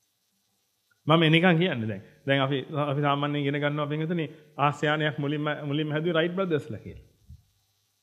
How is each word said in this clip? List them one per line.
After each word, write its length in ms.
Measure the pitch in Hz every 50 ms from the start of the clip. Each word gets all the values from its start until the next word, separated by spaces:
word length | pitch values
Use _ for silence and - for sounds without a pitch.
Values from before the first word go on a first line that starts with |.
| _ _ _ _ _ _ _ _ _ _ _ _ _ _ _ _ _ _ _ _ -
මම 160 | 147 160 170 165
නිකන් 300 | 151 160 165 180 190 170
කියන්නේ 300 | 160 180 185 139 117 110
දැන්. 160 | 110 101 95 - - - _
දැන් 220 | - 139 139 139
අපි, 160 | 135 135 143 131 - - 160 143 147
අපි 180 | 147 135 147
සාමාන්‍යයෙන් 400 | 147 143 143 143 143 147 147 147 143
ඉගෙන 160 | 139 143 143
ගන්නවා 280 | 143 147 147 151 147
පින්වතුනි 380 | 139 151 156 160 160 180 165 151 143 - - - - _
ආසියානයක් 640 | - 139 147 135 - 156 151 151 156 151 151 131
මුලින්ම, 280 | 151 139 139 151 147 151 151 147 139
මුලින්ම 300 | 151 143 139 156 156 151
හැදුවේ 240 | 147 156 160 175 165
රයිට් 200 | 160 165 175 175
බ්‍රදර්ස්ලා 440 | 190 196 180 156 139 - 120 107 -
කියලා. 260 | - 85 78 - - _ _ _ _ - - - _ _ _ _ _ _ _ _ _ _ _ _